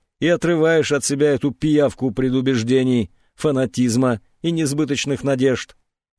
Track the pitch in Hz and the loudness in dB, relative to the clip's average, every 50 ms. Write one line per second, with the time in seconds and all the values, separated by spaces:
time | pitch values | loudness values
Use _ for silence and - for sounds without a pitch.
0 | _ _ _ _ 139 165 175 156 - 165 175 160 156 160 165 160 139 - 147 135 | _ _ _ _ 0 0 0 0 0 0 2 2 2 4 4 2 2 2 0 -2
1 | - - 143 139 147 147 143 123 - 143 123 - - 156 151 147 143 123 - - | -2 -2 0 0 2 2 2 0 0 -4 -4 -2 -2 2 2 2 2 2 0 -2
2 | 127 131 98 131 131 131 127 131 127 131 135 117 110 120 131 135 127 127 127 120 | -4 -4 -2 -2 -2 0 0 0 0 0 0 0 0 0 0 2 2 2 2 0
3 | 104 - - _ _ _ _ _ - 160 139 131 131 117 - 123 127 120 107 123 | 0 -2 -8 _ _ _ _ _ -2 -2 0 0 -2 -2 -2 0 0 0 2 2
4 | 131 127 117 101 - _ _ _ - 170 170 160 160 131 139 151 156 127 143 - | 0 0 0 -2 -6 _ _ _ -4 -4 -2 -2 -2 -2 -2 -2 -2 -2 -4 -4
5 | - 139 139 - - 139 139 127 131 135 127 - - - - _ _ _ _ _ | -4 -4 -6 -4 -2 -4 -2 0 2 0 0 0 -4 -12 -18 _ _ _ _ _
6 | _ _ _ | _ _ _